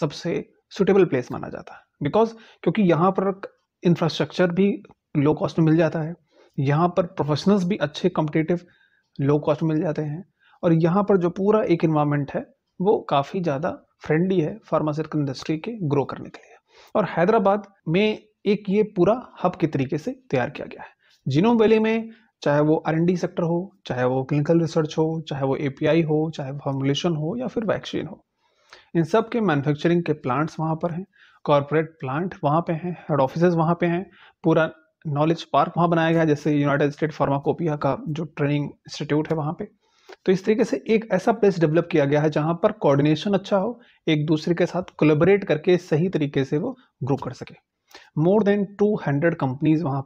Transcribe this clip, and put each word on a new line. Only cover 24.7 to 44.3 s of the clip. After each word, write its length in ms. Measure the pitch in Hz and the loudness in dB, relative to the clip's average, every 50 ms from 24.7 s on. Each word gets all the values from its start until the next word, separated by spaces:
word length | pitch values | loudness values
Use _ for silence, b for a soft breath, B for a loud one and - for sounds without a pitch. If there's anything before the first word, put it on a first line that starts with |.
| - 170 156 156 - 165 | 0 -2 -2 -2 -2 -2
हो, 260 | 160 160 160 165 156 - | -2 -2 -2 -6 -8 -8
चाहे 160 | 147 135 139 | -6 -4 -2
वो 120 | 135 135 | -2 -2
एपीआई 460 | - 147 135 135 - 151 151 156 165 | -2 -4 -6 -4 -2 0 2 2 2
हो, 280 | 165 151 151 151 156 160 156 | 2 2 0 0 -2 -2 -6
चाहे 180 | - 143 131 | -8 -10 -10
फॉर्मुलेशन 640 | 143 143 - 143 139 135 135 135 143 - - 175 165 | -10 -8 -6 -6 -4 -2 -2 -2 0 0 -2 -2 -2
हो 200 | 151 156 160 226 240 | -2 -4 -6 -6 -6
या 80 | 254 | -8
फिर 180 | 202 - 240 226 | -6 -6 -4 -2
वैक्सीन 420 | 185 - - - - - 156 151 | -2 -4 -4 -6 -8 -8 -8 -8
हो, 200 | 160 - - _ _ _ b b b b b b b b b b b b | -8 -12 -16 _ _ _ b b b b b b b b b b b b
इन 80 | 170 160 | 0 0
सब 240 | 147 - 220 220 226 | 2 2 0 0 0
के 120 | - 233 | -2 -2
मैन्युफैक्चरिंग 600 | 214 180 147 139 131 151 147 147 - 165 175 175 | 0 2 2 2 0 0 -2 0 0 2 2 2
के 100 | 170 165 | 0 -2
प्लांट्स 480 | 143 - - 135 123 143 156 156 - - | -4 -4 -4 -4 -2 -2 -2 -4 -4 -6
वहाँ 160 | 160 160 160 | -4 -4 -4
पर 160 | 160 - 170 | -4 -4 -6
हैं, 140 | 151 175 190 - b b b b b b b | -6 -6 -10 -12 b b b b b b b
कॉर्पोरेट 520 | - 147 143 135 - 151 160 160 156 - _ | 2 2 2 2 0 0 -2 -2 -2 -6 _
प्लांट 340 | 139 131 135 160 190 180 - - - | -10 -8 -6 -6 -6 -8 -6 -4 -2
वहाँ 160 | 139 151 170 | 0 0 0
पे 120 | 170 - | 0 -2
हैं, 200 | 165 151 175 180 165 - - - | -4 -6 -6 -8 -10 -8 -6 -2
हेड 100 | 156 139 | 0 0
ऑफिसेज 340 | 135 131 - 160 175 180 170 | 0 0 0 2 2 2 2
वहाँ 200 | 165 156 165 175 - | 2 0 0 0 0
पे 60 | 175 | 0
हैं, 240 | 170 170 180 196 - b b b b b b - | -2 -2 -4 -6 -10 b b b b b b 0
पूरा 260 | - 160 165 160 - - _ _ _ _ _ - | 2 2 4 2 0 -2 _ _ _ _ _ -8
नॉलेज 360 | 160 139 143 151 156 - - | -4 -2 0 0 0 0 -2
पार्क 300 | - - - 139 160 175 - | -4 0 2 2 2 2 0
वहाँ 120 | 165 175 170 | 0 2 2
बनाया 220 | 170 165 160 165 | 2 2 2 2
गया 100 | 165 165 | 2 2
है, 60 | 160 | 2
जैसे 260 | 156 143 147 - 160 | 2 2 0 0 0
यूनाइटेड 380 | 147 143 143 143 139 139 151 143 | 0 2 2 2 2 2 0 0
स्टेट 220 | 143 - 160 151 | -2 -2 -6 -4
फार्माकोपिया 640 | - - 139 135 139 143 - 151 135 - 170 160 147 | -2 -2 0 0 0 0 0 -2 -2 -2 -2 -4 -2
का 200 | 147 - 135 131 - 269 165 | -2 -2 -2 -2 -2 -4 -8
जो 160 | 147 160 147 | -6 -6 -8
ट्रेनिंग 400 | 147 - - 147 143 147 147 143 | -8 -6 -2 -2 0 0 -2 -2
इंस्टीट्यूट 680 | - - _ _ - - - 180 147 151 151 156 - | -6 -10 _ _ -16 -12 -10 -4 -2 -2 -2 0 -2
है 60 | 160 | -4
वहाँ 160 | 160 143 151 | -4 -4 -6
पे। 160 | 175 - 208 - _ _ B B B B B B B B B | -6 -8 -12 -14 _ _ B B B B B B B B B
तो 80 | 185 | 0
इस 120 | 190 185 - | 0 2 2
तरीके 200 | 214 220 233 220 | 0 0 2 0
से 200 | - - - - - | 0 -2 -4 0 0
एक 200 | 226 208 220 - | 0 0 0 0
ऐसा 200 | 190 180 - 254 | -2 0 0 0
प्लेस 260 | 214 220 208 202 185 180 | 0 2 2 2 2 2
डेवलप 280 | 165 151 156 170 165 - | 2 2 2 2 0 0
किया 120 | 170 156 139 | 2 0 2
गया 160 | 139 147 151 | 2 2 2
है 100 | 156 160 | 2 0
जहाँ 240 | 151 156 151 160 170 | 0 0 -2 -2 0
पर 180 | 170 - 214 | 0 0 0
कोऑर्डिनेशन 600 | 214 - - 151 139 143 143 151 156 151 - 208 196 | 0 0 2 2 4 4 4 2 2 0 0 -2 -2
अच्छा 220 | 185 196 - 208 | -2 0 0 0
हो, 240 | 190 190 233 233 - b b b b b 165 | 0 0 -2 -6 -10 b b b b b 0
एक 180 | 160 151 147 | 0 0 0
दूसरे 280 | 151 | 0